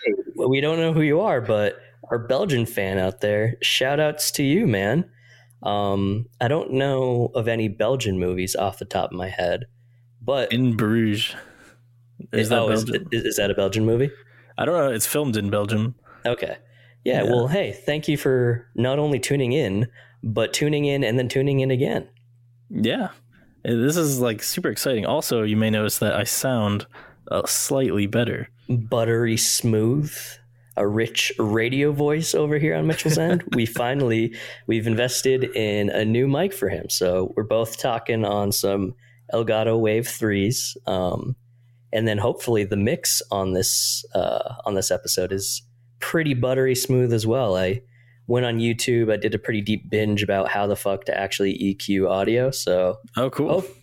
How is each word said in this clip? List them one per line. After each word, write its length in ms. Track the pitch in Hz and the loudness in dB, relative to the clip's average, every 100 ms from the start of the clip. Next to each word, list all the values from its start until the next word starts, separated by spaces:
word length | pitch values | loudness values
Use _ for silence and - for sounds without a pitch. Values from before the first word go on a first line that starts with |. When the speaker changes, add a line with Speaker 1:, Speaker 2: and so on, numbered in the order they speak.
| 113 101 - - | -2 -4 -6 -2
Speaker 1:
we 240 | 131 135 | 0 2
don't 180 | 147 165 | 2 0
know 140 | 165 | 2
who 100 | 156 | 2
you 180 | 151 156 | 2 2
are, 200 | 208 135 | 2 0
but 360 | 113 104 104 - - - - | 0 0 0 -2 -20 -18 -6
our 80 | 117 | -4
Belgian 460 | 113 131 202 123 113 | 0 0 2 0 0
fan 320 | - 95 95 | -2 -2 0
out 220 | 92 - | 0 0
there, 360 | 104 104 113 120 | 0 2 0 0
shout 380 | - - 131 143 | -2 0 2 2
outs 300 | 151 151 - | 0 0 -4
to 100 | - | 0
you, 240 | 135 175 208 | 2 2 2
man. 420 | 98 101 147 - _ - - _ - | 2 2 0 -2 _ -20 -20 _ -8
Um, 640 | 101 104 101 101 98 107 120 - | -2 0 0 0 0 -2 -6 -2
I 80 | 120 | 0
don't 240 | 156 - | 0 0
know 580 | 131 139 135 127 120 117 | 0 0 0 0 0 0
of 120 | 123 113 | 0 0
any 200 | 113 110 | 0 -2
Belgian 500 | 98 110 131 110 92 | 0 0 0 0 0
movies 380 | 90 90 92 - | 0 -2 -2 -2
off 220 | 98 - | -2 -4
the 60 | |
top 260 | 101 95 90 | -6 -4 -4
of 60 | 90 | -6
my 120 | 95 | -8
head, 360 | 92 87 90 - _ _ _ _ - | -4 -2 -2 -6 _ _ _ _ -10
but 300 | 120 139 117 | -2 -2 0
Speaker 2:
In 240 | 117 127 110 | 0 0 0
Bruges. 580 | 107 117 110 104 - - - - - - _ _ _ - - | 2 2 2 0 -4 -8 -18 -20 -20 -20 _ _ _ -18 -4
Is 180 | 113 110 | -2 0
that 80 | 117 | 2
Speaker 1:
Oh, 80 | 107 | 2
is, 140 | 110 | 0
Speaker 2:
Belgium? 240 | 110 - 175 | 0 -4 -2
Speaker 1:
is, 140 | 113 | -2
is 120 | 110 107 | -2 0
that 140 | 101 | 0
a 40 | |
Belgian 300 | 101 98 107 | 2 0 2
movie? 260 | 110 120 139 - - - - - | 2 2 0 -4 -20 -20 -14 -4
Speaker 2:
I 60 | |
don't 120 | 143 175 | 0 2
know. 160 | 139 | 2
It's 140 | 113 - | 0 -2
filmed 300 | 147 143 107 | -2 0 0
in 140 | 101 | 0
Belgium. 440 | 104 104 107 117 - - - | 0 0 0 -2 -6 -20 -8
Speaker 1:
Okay. 320 | 120 123 - - _ - - _ | -4 -4 -4 -8 _ -20 -20 _
Yeah, 180 | - 160 | 0 2
Speaker 2:
Yeah. 80 | 104 | 2
Speaker 1:
well, 180 | 120 123 | 2 2
hey, 240 | 196 123 | 0 -2
thank 360 | - - 147 160 | -4 -4 -2 0
you 80 | 143 | 0
for 500 | 139 131 120 117 - | 2 2 2 0 -4
not 240 | - 127 143 | -2 0 2
only 200 | 151 131 | 0 0
tuning 340 | - 143 123 | 0 0 2
in, 360 | 143 110 98 120 - - - | 0 0 0 -2 -6 -20 -10
but 300 | 110 110 110 | -4 -2 -2
tuning 320 | - 147 147 | 0 0 2
in 180 | 143 139 | 0 0
and 160 | 117 127 | 2 0
then 100 | 123 | 0
tuning 320 | 135 139 135 | 0 2 2
in 100 | 131 | 2
again. 380 | 127 139 - - _ _ _ _ _ - | 2 2 -2 -6 _ _ _ _ _ -8
Speaker 2:
Yeah. 400 | 208 110 220 208 - _ - - _ | -2 0 0 -4 -8 _ -20 -20 _
Uh, 100 | - 117 | -2 2
this 200 | 131 170 | 2 2
is, 240 | 151 131 | 0 2
like, 220 | 123 107 | 0 -2
super 260 | - - 156 | -4 -4 -4
exciting. 380 | 104 143 117 95 | -2 -2 0 0
Also, 360 | 147 - 117 | -2 0 0
you 140 | 107 107 | 2 2
may 140 | 110 | 2
notice 280 | 107 104 - | 2 0 0
that 160 | 107 | 0
I 100 | 101 | 0
sound, 640 | 101 - 135 120 104 101 - - - - - | -2 -2 0 0 0 -2 -6 -20 -20 -18 -4
uh, 160 | 87 - | -4 -2
slightly 600 | - - 135 127 101 101 | -2 0 0 0 0 0
better. 420 | 117 117 - 117 _ - | 0 -2 -4 -10 _ -4
Speaker 1:
Buttery 680 | 120 110 120 113 113 117 113 | -4 0 0 2 2 2 0
smooth. 760 | - - 120 107 113 143 147 - - - _ _ _ - | 0 0 2 2 2 2 -2 -6 -14 -18 _ _ _ -2
A 100 | 104 | 0
rich 460 | 107 113 - - - | 0 -2 -2 -2 0
radio 520 | 107 110 117 135 147 | 0 2 2 2 0
voice 420 | 143 147 151 160 | 2 2 0 0
over 240 | 160 151 151 | 0 2 2
here 160 | 156 | 2
on 120 | 160 156 | 0 0
Mitchell's 320 | 160 156 156 | 0 0 2
End. 260 | 165 180 - | 2 0 0
Speaker 2:
<laughs> 60 | |
Speaker 1:
We 120 | 120 113 | 0 0
finally, 680 | - 120 143 123 113 113 - - - - | 0 0 2 2 2 0 -4 -16 -10 -2
we've 200 | 113 113 | 0 0
invested 580 | 110 123 - 135 131 123 117 | 0 0 0 2 2 0 0
in 340 | 107 104 101 | 0 2 0
a 140 | 104 | 0
new 240 | 110 117 123 | 2 2 2
mic 240 | 139 190 | 2 0
for 160 | - 95 | -2 -2
him. 200 | 82 - | -2 -4
So 420 | - 92 92 92 - | 0 2 0 0 -4
we're 60 | |
both 340 | 110 110 110 - | 0 0 0 -4
talking 460 | 135 117 - 113 | -4 -2 -2 0
on 280 | 101 104 101 | 0 0 0
some 420 | - 98 98 95 - _ _ - | 0 0 0 -4 -6 _ _ -4
Elgato 460 | 113 113 110 113 113 | -2 0 2 2 2
Wave 260 | 110 110 120 | 2 0 -2
threes. 680 | - 110 101 101 131 - - - | -2 0 2 2 0 -6 -8 -4
Um, 480 | 92 90 - - - _ _ _ _ - | 0 0 -2 -6 -8 _ _ _ _ -6
and 140 | 110 113 | 0 0
then 120 | 104 | 0
hopefully 460 | 117 - - 110 | -2 -2 0 0
the 120 | 98 101 | 2 0
mix 440 | 107 170 - - - | 0 0 -2 -4 -2
on 220 | 101 95 | -2 0
this, 520 | 92 95 - - - - | 0 0 0 -2 -4 -4
uh, 400 | 95 90 55 - - | -2 0 -2 -6 -6
on 100 | - | -4
this 160 | 190 185 | -2 0
episode 420 | 180 - - 180 | -2 -2 -2 -2
is 300 | 139 - - - _ _ - | -2 -4 -8 -12 _ _ -12
pretty 340 | - 170 151 | -4 0 0
buttery 400 | 123 127 131 131 127 | 0 0 2 2 2
smooth 360 | - 127 123 | 2 2 4
as 140 | 110 110 | 2 2
well. 300 | 127 113 92 | 2 2 2
I 260 | 92 107 - - _ _ - | 0 -2 -8 -20 _ _ -2
went 200 | 120 123 | 0 2
on 120 | 117 | 0
YouTube. 540 | 117 117 - 120 110 | 0 0 2 2 2
I 40 | 104 | 2
did 160 | 110 | 0
a 40 | 107 | -2
pretty 220 | - 110 | -2 -2
deep 300 | 104 107 - | 0 -2 0
binge 320 | 107 107 104 | 0 0 0
about 260 | 104 98 - | 0 0 0
how 180 | 101 101 | 0 0
the 100 | 98 | 0
fuck 280 | 98 95 - | -2 -2 -2
to 120 | - | -2
actually 340 | 98 - 98 - | -2 0 0 0
E 180 | 98 | -2
Q 340 | 95 - 98 92 | -2 -2 0 2
audio. 420 | 95 107 120 131 | 2 2 2 0
So 480 | 135 90 90 90 - - 113 | -2 0 2 2 -2 -6 -4
Speaker 2:
Oh, 100 | 131 | -2
cool. 220 | - 151 190 | 0 0 0
Speaker 1:
hope-, 160 | 180 - | -2 -16